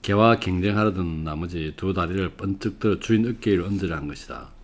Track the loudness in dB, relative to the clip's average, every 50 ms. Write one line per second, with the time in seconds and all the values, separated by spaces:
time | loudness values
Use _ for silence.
0 | 0 2 4 6 6 6 6 4 2 -2 0 2 2 2 2 2 2 2 2 0
1 | -2 -2 -2 -4 -4 -4 -4 -6 -6 -6 -4 -4 -6 -6 -6 -4 -4 -2 0 0
2 | -2 -2 0 -2 -2 -4 -6 -6 -4 -4 -4 -2 -4 -6 -6 0 0 0 0 0
3 | 2 2 4 4 4 2 -2 -2 2 2 2 2 2 0 -2 -2 -2 -2 -4 -4
4 | -6 -6 -8 -10 -12 -14 -14 -14 -14 -16 -20 -20